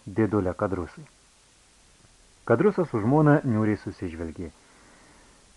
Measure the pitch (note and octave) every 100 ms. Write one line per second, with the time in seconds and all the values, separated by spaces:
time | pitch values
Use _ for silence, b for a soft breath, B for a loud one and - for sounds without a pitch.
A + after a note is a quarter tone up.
0 | - F#2+ G#2+ G#2 F#2 F2 G#2 F#2 E2 -
1 | D3+ _ _ _ _ _ _ _ _ _
2 | _ _ _ _ - A#2 G3+ F#3+ D#3+ A2+
3 | G#2+ D3+ D3+ D3+ C#3 A2 G#2+ G#2 - -
4 | F#2 E2 E2 D#2 E2 - b b b b
5 | b b b b b